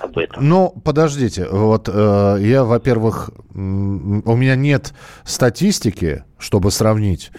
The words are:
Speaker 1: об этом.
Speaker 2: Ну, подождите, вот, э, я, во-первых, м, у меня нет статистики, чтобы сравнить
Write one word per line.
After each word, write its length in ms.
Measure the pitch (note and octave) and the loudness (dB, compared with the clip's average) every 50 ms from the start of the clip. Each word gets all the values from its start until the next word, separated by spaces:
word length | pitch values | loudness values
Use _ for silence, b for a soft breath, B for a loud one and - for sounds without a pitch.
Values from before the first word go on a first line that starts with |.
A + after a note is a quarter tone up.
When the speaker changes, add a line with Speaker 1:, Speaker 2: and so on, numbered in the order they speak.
Speaker 1:
об 160 | - - - | -12 -8 -6
этом. 320 | - E2 - - - C3+ D3 | -6 -6 -6 -4 -2 2 4
Speaker 2:
Ну, 220 | F3 F#3+ F#3 F3 - - | 4 4 2 2 -2 -4
подождите, 640 | - D#3 C#3 D3+ D#3+ D#3 C#3+ C#3+ B2+ G#2+ - F#2 D2+ | -4 -2 0 2 0 0 0 -2 -2 -2 -2 -4 -6
вот, 440 | - F#2+ G2 G#2+ G#2+ A2 G#2+ - - | -4 -2 0 2 2 2 2 0 -2
э, 440 | F#2+ G#2 G#2 G#2 G2+ G2+ G2+ G2+ G2+ G2 | 0 2 2 4 4 4 4 2 2 2
я, 240 | G2+ G#2+ C3 C3+ B2+ | 2 2 2 2 2
во-первых, 640 | A2 A#2+ A#2 - C3+ A#2+ A2+ A2 A2+ - - C2+ - - - - - - | 2 0 0 2 0 0 2 0 -2 -2 -4 -8 -12 -14 -18 -20 -16 -12
м, 680 | - G2 F#2+ F#2+ G2 G2 G2 G2 F#2 - G2+ G2+ G#2 - | -8 -6 -4 -4 -2 -2 -4 -4 -4 -4 -2 -2 -2 0
у 100 | A2+ A#2 | 0 0
меня 220 | A#2+ C3 C3 C3 | 2 2 2 2
нет 380 | B2+ C#3 D3 C#3+ B2+ - - B B B B B B B | 2 2 0 0 0 -2 -6 B B B B B B B
статистики, 1000 | - - - C3+ B2 A#2 - E3+ G#3+ - - - A2+ - - F2 D#2+ C#2 C2 - - _ - | -12 -4 -2 0 0 0 0 0 0 0 0 -2 -4 -4 -2 -4 -4 -4 -6 -10 -18 _ -18
чтобы 320 | - - - G2+ F2 G2+ | -6 -2 0 0 0 0
сравнить 600 | - - A2 A2 A2 G#2+ G#2+ G2 F2 - - - B | 0 0 2 2 2 2 0 -2 -2 -4 -6 -12 B